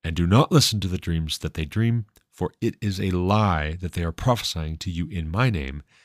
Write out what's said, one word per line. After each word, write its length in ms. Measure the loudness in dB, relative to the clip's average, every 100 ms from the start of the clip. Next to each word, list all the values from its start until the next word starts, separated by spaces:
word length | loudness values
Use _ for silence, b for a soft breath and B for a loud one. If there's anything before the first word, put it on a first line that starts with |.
and 140 | -6 0
do 100 | 4
not 260 | 6 6
listen 280 | 6 4 2
to 80 | -2
the 100 | -4
dreams 420 | -2 -2 -2 -4
that 160 | -6 -6
they 100 | -4
dream, 400 | 0 0 0 -4 _ _
for 220 | -6 -6 -4
it 160 | -4 -4
is 220 | -4 -2
a 100 | 0
lie 640 | 0 2 4 4 2 -2
that 180 | -4 -6
they 120 | -4
are 100 | -4
prophesying 640 | -2 0 0 -2 -4 -6 -6
to 120 | -6
you 180 | -4 -4
in 200 | -4 -4
my 200 | 0 0
name. 340 | 0 -4 -8 -14 b